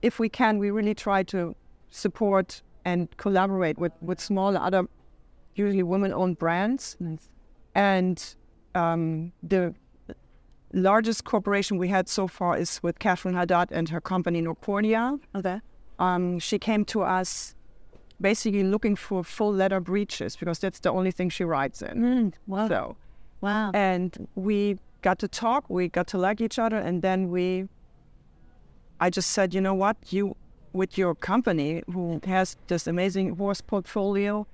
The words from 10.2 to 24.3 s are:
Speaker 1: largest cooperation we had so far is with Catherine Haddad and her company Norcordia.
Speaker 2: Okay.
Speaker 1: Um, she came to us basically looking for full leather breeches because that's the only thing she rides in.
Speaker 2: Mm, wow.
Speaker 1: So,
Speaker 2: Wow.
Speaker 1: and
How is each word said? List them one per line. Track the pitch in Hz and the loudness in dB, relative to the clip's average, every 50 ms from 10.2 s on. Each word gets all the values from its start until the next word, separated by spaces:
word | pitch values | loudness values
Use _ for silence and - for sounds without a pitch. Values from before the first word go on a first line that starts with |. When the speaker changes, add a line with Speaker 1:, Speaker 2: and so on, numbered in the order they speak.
| - - _ - _ - - - _ - - | -18 -20 _ -20 _ -20 -20 -20 _ -4 -2
Speaker 1:
largest | 185 185 190 202 220 226 226 226 - - | 2 4 6 6 4 4 2 -2 -2 -2
cooperation | - - 214 196 202 202 196 196 - 208 | -2 -2 0 2 2 0 0 0 0 0
we | 180 180 | 0 0
had | 180 202 190 185 - | 2 2 2 0 0
so | - - 190 | -2 -2 -2
far | 180 - - 185 175 170 | -2 -2 -2 -2 0 0
is | - 170 - - - | 0 -2 -4 -4 -4
with | - 170 165 | -4 -4 -4
Catherine | - - 214 180 - - 185 180 | 0 0 0 0 0 0 -2 0
Haddad | 180 175 170 185 175 180 - | 0 2 2 4 2 2 2
and | - 170 170 160 | 0 -4 -2 -2
her | 160 170 | -4 -6
company | - - 190 180 170 175 170 170 | -4 -2 -2 0 0 0 0 0
Norcordia. | 165 165 160 _ - - 202 202 214 214 220 220 233 254 285 277 - - - | 0 -2 -4 _ -4 -2 0 2 4 4 4 2 2 0 -2 -4 -8 -8 -8
Speaker 2:
Okay. | 196 185 190 180 208 - - - - - - - - | -4 -2 -2 -4 -4 -8 -14 -20 -20 -20 -18 -4 0
Speaker 1:
Um, | 180 185 180 175 180 175 180 175 | 0 2 2 2 0 0 -2 -2
she | - - - | -2 -2 -4
came | 202 - - 220 208 208 | -2 0 0 2 2 0
to | - - 220 185 | 0 0 -2 0
us | - 185 185 185 - - - - - - - - - - - - - - - - - - - | 2 0 0 -2 -4 -6 -8 -10 -12 -16 -20 -20 -20 -20 -20 -20 -20 -20 -20 -20 -20 -10 0
basically | - 196 220 - - 220 196 202 190 | 2 2 2 2 0 0 2 2 4
looking | 190 196 208 - 226 208 | 4 2 2 2 2 0
for | - - - 202 185 170 | 0 -2 -4 -4 -4 -4
full | - - - 220 208 | -4 -2 0 0 2
leather | 208 190 190 196 196 190 | 2 2 2 2 2 0
breeches | 175 175 185 202 208 - - - 101 98 - | -2 0 0 -2 0 -2 -4 -6 -6 -6 -6
because | - 165 170 170 - | -6 -4 -4 -4 -2
that's | - 190 - - | -2 -4 -4 0
the | - 180 | 0 0
only | 131 185 185 185 | 2 2 0 0
thing | 180 - 185 | 0 0 -2
she | 180 - - 185 | -4 -2 -2 -2
rides | 170 160 135 139 139 - - | 0 0 0 0 -2 -4 -8
in. | - - - | -10 -6 -2
Speaker 2:
Mm, | - 233 247 254 254 226 196 - - - | 0 2 2 4 2 2 0 -2 -6 -10
wow. | - 190 196 220 | -6 -2 -2 0
Speaker 1:
So, | 220 170 98 - - - - - - - - - - - - | 2 0 0 -2 -4 -10 -16 -18 -20 -20 -20 -20 -20 -12 -6
Speaker 2:
Wow. | - 202 208 214 220 202 190 | -4 -2 0 0 0 0 2
Speaker 1:
and | 208 202 190 185 180 185 175 - - - - | 2 2 4 2 2 0 -4 -4 -8 -14 -10